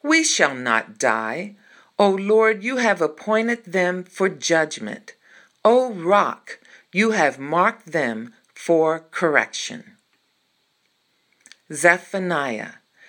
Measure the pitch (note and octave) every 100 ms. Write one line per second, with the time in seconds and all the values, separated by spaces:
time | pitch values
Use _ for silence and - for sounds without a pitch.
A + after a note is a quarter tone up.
0 | C#4+ D#4+ D#4 - D3+ C3 B2+ A2+ - -
1 | B2+ A2 A2+ C#3 G3+ - _ - _ -
2 | G3+ F#3+ G3 G#3+ A3 G#3+ A3 B3+ A3+ F#3
3 | G3 A3+ - A3 A3+ A#3 F#3 F#3 F3+ F3+
4 | F3 - F#3+ D3+ - E3 D#3 - G#2+ G#2
5 | - - _ - _ _ G#3+ B3 B3+ G3
6 | E3 G3+ D3+ - - - _ - _ F3+
7 | A3 G#3+ D3 C3+ C#3 E3 G3+ A3+ - D#3+
8 | B2+ A2 A#2 - _ - - E3 D#3+ D#3+
9 | D#3+ - F3+ C#3 G#2 - - - - _
10 | _ _ _ _ _ _ _ _ _ _
11 | _ _ _ _ _ - _ D3+ E3+ F3+
12 | - G3 F#3 D#3+ C3+ A2 G2+ - _ _